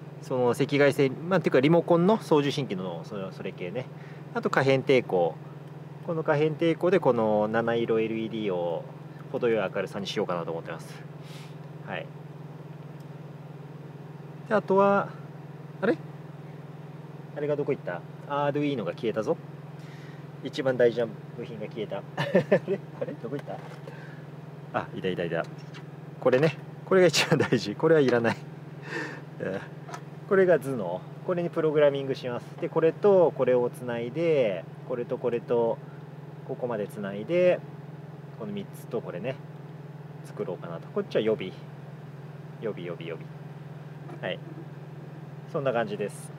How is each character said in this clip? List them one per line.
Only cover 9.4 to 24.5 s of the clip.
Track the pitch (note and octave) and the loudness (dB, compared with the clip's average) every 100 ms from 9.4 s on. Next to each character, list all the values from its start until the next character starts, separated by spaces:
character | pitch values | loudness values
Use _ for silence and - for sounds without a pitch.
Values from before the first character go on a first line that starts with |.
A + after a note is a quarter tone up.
| B2 | 4
よ | A2 | 4
い | F#2+ | 2
明 | G2+ | 0
る | F#2+ | -2
さ | G#2+ | -4
に | F#2+ | -4
し | A2 | -2
よ | |
う | F#2 | 0
か | |
な | F2 | 0
と | E2 | -2
思 | E2 | -4
っ | |
て | E2 | -6
ま | D#2+ | -10
す。 | - - - - - - - - - - - | -10 -14 -14 -14 -14 -14 -14 -14 -14 -14 -8
は | F2+ | -8
い。 | - - - - - - - - - - - - - - - - - - - - - - - - - | -8 -12 -14 -14 -14 -14 -14 -14 -14 -14 -14 -14 -14 -14 -14 -14 -14 -14 -14 -14 -14 -14 -14 -14 0
で、 | G#3+ | 0
あ | |
と | - F#3+ | 4 6
は、 | G3+ G3+ - - - - - - - - | 6 6 2 -6 -14 -14 -14 -14 -14 -2
あ | G3 | 0
れ？ | E4 - - - - - - - - - - - - - D3 | 0 -4 -14 -14 -14 -14 -14 -14 -14 -14 -14 -14 -14 -12 -4
あ | |
れ | D3 | 0
が | D3 | 2
ど | C#3+ | 2
こ | |
行 | C3+ | 0
っ | |
た？ | - F2 D#2 - - | -2 -6 -8 -12 -4
ア | C#3+ D3 | 0 2
ー | |
ド | C#3+ | 2
ゥ | |
イ | D3 C3+ | 0 0
ー | |
ノ | F2 | -2
が | |
消 | D#2 A2+ | -2 -2
え | |
た | G#2+ | 0
ぞ。 | A2 E3 - - - - - - - - - - C3 | 0 -2 -4 -14 -14 -14 -14 -14 -14 -14 -14 -10 -8
一 | - | 0
番 | C3 B2 | 2 6
大 | A#2+ | 6
事 | A2+ | 6
な | A2+ G#2 - - | 0 -4 -12 -12
部 | |
品 | A#2 A2 | -10 -8
が | G#2 | -8
消 | - | -6
え | G#2 | -6
た。 | - | -6
<laughs> | - - | -6 -4
あ | |
れ？ | C#3+ F#3+ D3+ F#3 - F#3+ - - | 2 2 6 4 4 -4 -4 -8
あ | - | -8
れ？ | D3 | -6
ど | A#2 | -6
こ | C#3 | -6
行 | |
っ | - | -6
た？ | - - - - - - - - - - | -10 -12 -14 -14 -14 -14 -14 -14 -14 -14